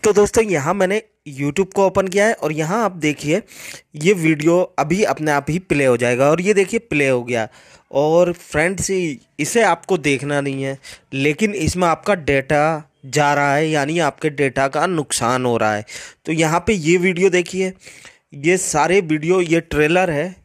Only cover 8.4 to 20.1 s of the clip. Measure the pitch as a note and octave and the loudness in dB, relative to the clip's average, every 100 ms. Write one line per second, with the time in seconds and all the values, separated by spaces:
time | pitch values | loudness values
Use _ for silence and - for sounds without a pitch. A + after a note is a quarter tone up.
8.4 | - D3+ E3 F#3+ - F#3+ E3+ C3+ _ - | -6 -2 -2 -2 -4 -2 -4 -6 _ -8
9.4 | D3+ A#3+ G#3 E3+ - F#3 D3 C3+ C#3 C#3+ | -4 0 2 0 -2 -2 0 -2 -2 -4
10.4 | C#3 C3+ C3+ C3+ - - _ C3+ C#3 D3+ | -4 -6 -8 -10 -14 -20 _ -2 -2 0
11.4 | G#3+ G3+ D#3 F3+ F3+ D#3 - G3 C#3+ C#3 | -2 0 -4 0 0 0 -2 -2 0 -2
12.4 | C3+ D3 D#3 D#3 D#3 _ C3+ C3 D3 C#3+ | 0 0 0 -2 -10 _ -6 0 2 2
13.4 | C#3+ C#3 D#3+ D#3 C#3+ E3+ D3+ - D#3 C#3 | 2 2 0 0 -2 0 -2 -2 -6 -2
14.4 | C#3 B2+ C#3 D3 F3 E3+ C#3+ - A#2 B2+ | -2 0 -2 0 -2 -2 -4 -2 0 0
15.4 | B2+ A#2 G#2+ G#2+ G#2+ - - - - D#3+ | 0 0 0 -2 -8 -16 -18 -16 -6 -2
16.4 | D#3+ E3+ F3+ G#3+ D3+ F3 F3+ E3+ F#3+ F3+ | 0 0 0 -2 2 2 2 2 2 2
17.4 | E3+ F#3 F#3 F#3 - - - _ _ C#3+ | -2 -4 -6 -8 -20 -20 -20 _ _ -4
18.4 | D3 F3+ - D#3 C#3 F#3+ E3+ D#3 D#3 F#3 | 0 0 0 0 2 2 2 -4 0 0
19.4 | F3 E3 D#3+ D3 D3+ F3 F#3 | 2 0 0 0 2 2 0